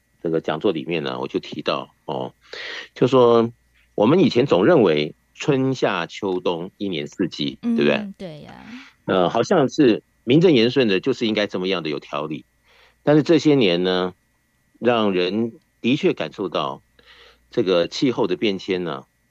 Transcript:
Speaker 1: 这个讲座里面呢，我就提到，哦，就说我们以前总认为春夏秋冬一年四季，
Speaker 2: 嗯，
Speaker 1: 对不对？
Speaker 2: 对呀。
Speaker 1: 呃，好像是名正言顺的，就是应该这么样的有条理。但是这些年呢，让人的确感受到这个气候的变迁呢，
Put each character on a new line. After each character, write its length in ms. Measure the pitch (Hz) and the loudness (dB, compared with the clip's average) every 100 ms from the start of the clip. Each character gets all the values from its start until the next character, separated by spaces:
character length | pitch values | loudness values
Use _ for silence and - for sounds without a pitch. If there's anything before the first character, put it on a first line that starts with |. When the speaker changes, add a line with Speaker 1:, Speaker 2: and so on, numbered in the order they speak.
| _ _ | _ _
Speaker 1:
这 80 | 85 | -4
个 100 | 80 | -4
讲 200 | - 78 | -4 -4
座 120 | 87 | -2
里 140 | 78 67 | -2 -4
面 160 | 85 | -6
呢， 160 | 69 62 | -6 -8
我 80 | 65 | -6
就 120 | 90 | -6
提 220 | - - | -8 -10
到， 280 | - 73 67 _ - | -6 -6 -8 _ -10
哦， 280 | 69 64 - _ - - - - | -8 -8 -12 _ -16 -14 -14 -12
就 140 | - 131 | -2 2
说 440 | 131 120 117 117 - _ _ _ - | 4 6 4 2 -4 _ _ _ 0
我 100 | 110 | 4
们 140 | 175 | 4
以 100 | 156 | 4
前 160 | - 143 | 2 2
总 200 | 87 113 | 4 4
认 160 | 170 | 4
为 320 | 98 76 76 - _ | 4 2 -2 -8 _
春 400 | - - 135 131 | -8 -2 0 0
夏 320 | 127 135 95 82 | -2 -2 -4 -6
秋 340 | - 101 90 | -6 -4 -2
冬 320 | 92 85 92 - | -2 -4 -6 -8
一 100 | 101 | -6
年 200 | 82 73 | -6 -6
四 200 | - 95 | -4 -4
季， 300 | - - - | -4 -8 -6
Speaker 2:
嗯， 140 | 240 233 | -4 0
Speaker 1:
对 100 | 73 | 0
不 60 | |
对？ 220 | - - - | 0 -4 -12
Speaker 2:
对 240 | 185 151 | -16 -16
呀。 120 | - - - 247 - _ - | -20 -20 -20 -20 -20 _ -2
Speaker 1:
呃， 240 | 95 87 | 0 2
好 140 | 113 | 0
像 260 | 127 185 131 | 0 2 2
是 320 | - 135 101 - _ | 4 4 4 -2 _
名 180 | - 143 | 0 4
正 120 | 180 | 6
言 180 | 135 117 | 4 2
顺 160 | 135 117 | 2 2
的， 120 | 95 | 2
就 140 | 135 | -2
是 140 | 123 113 | -2 -2
应 60 | |
该 120 | 104 101 | -2 -4
这 140 | 98 | -4
么 80 | 92 | -4
样 160 | 92 | -4
的 60 | 78 | -4
有 100 | 71 | -8
条 260 | - 73 78 | -8 -8 -8
理。 200 | 78 - _ _ _ _ _ | -10 -14 _ _ _ _ _
但 120 | - 151 | 2 2
是 60 | |
这 160 | 139 160 | 4 4
些 160 | 151 | 4
年 300 | 143 101 85 | 4 4 2
呢， 320 | 90 92 90 - _ _ _ _ _ - | 0 0 -2 -6 _ _ _ _ _ -6
让 340 | 117 117 107 | -2 0 0
人 400 | 92 90 104 117 - _ _ | 0 -2 -2 -4 -8 _ _
的 140 | - 156 | -2 0
确 180 | 180 | 0
感 200 | 131 80 | -2 -6
受 160 | - 92 | -8 -6
到 320 | 76 71 69 _ _ _ - - _ _ | -4 -6 -8 _ _ _ -20 -20 _ _
这 100 | - | -4
个 260 | 95 87 82 | 0 2 0
气 240 | - 143 | -2 -2
候 140 | 117 104 | 0 -2
的 100 | 90 | -2
变 220 | 113 95 | -2 -4
迁 260 | - 92 | -4 -4
呢， 200 | 85 69 - _ _ | -4 -8 -14 _ _